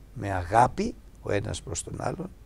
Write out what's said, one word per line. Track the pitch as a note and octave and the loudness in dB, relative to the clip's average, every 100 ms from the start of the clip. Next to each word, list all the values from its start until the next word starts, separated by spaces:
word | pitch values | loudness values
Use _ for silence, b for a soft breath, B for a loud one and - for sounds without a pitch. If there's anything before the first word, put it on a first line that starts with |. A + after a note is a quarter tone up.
| - | -16
με | A#2+ G2+ | -8 -2
αγάπη | F#2 E2+ A2 B2+ - A3+ - - - | -2 4 6 6 4 -2 -4 -14 -10
ο | G#2+ | -2
ένας | G2+ G2+ F2+ | 0 0 -6
προς | - - | -6 -8
τον | - - | -6 -4
άλλον, | A2+ - F#3 - | -4 -4 -8 -12